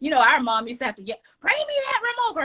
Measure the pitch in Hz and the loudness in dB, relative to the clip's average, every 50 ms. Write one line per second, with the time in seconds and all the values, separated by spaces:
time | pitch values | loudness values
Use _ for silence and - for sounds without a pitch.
0 | - 285 311 269 240 226 277 302 254 233 226 220 226 233 247 247 262 247 208 - | -2 0 4 6 6 6 6 4 4 2 -2 -2 -2 -4 -8 -6 -6 -6 -6 -8
1 | 196 190 220 - _ _ _ _ _ - 440 587 605 587 587 571 539 523 523 466 | -10 -12 -12 -12 _ _ _ _ _ -2 0 0 0 -2 -2 -4 -2 -2 -2 -2
2 | 415 466 466 480 480 453 381 302 320 | -2 -2 -4 -2 -2 -4 -4 -4 -8